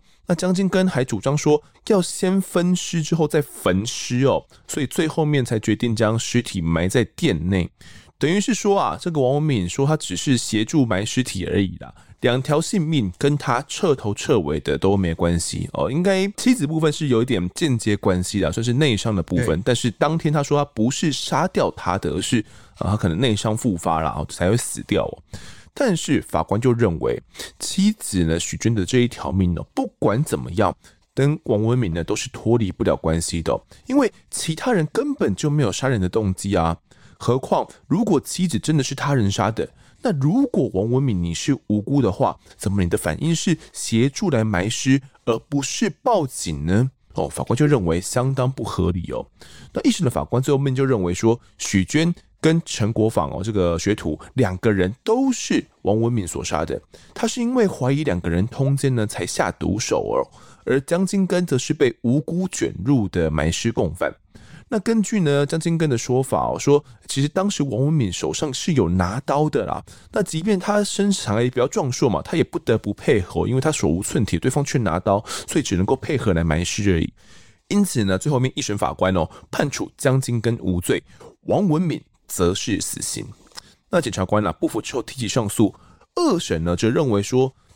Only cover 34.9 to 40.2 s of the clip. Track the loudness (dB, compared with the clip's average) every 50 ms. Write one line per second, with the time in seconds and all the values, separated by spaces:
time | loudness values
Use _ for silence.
34.9 | -2 -2 -2 -2 -2 -2 -2 -2 -2 0 -2 0 2 2 2 0 0 -2 0 0
35.9 | 0 0 0 0 0 0 0 0 -2 -2 -2 -2 0 0 0 0 -2 -4 _ _
36.9 | _ _ -20 -20 -16 -4 0 0 0 0 0 0 0 0 -2 -4 -10 _ _ 0
37.9 | 0 2 2 2 2 2 0 -2 -4 -2 -2 0 -2 -2 0 0 0 0 0 -2
38.9 | -4 -4 -2 0 2 2 2 2 2 0 0 -2 -2 -2 -6 -6 -8 -18 -20 _
39.9 | _ _ -2 -2 0 2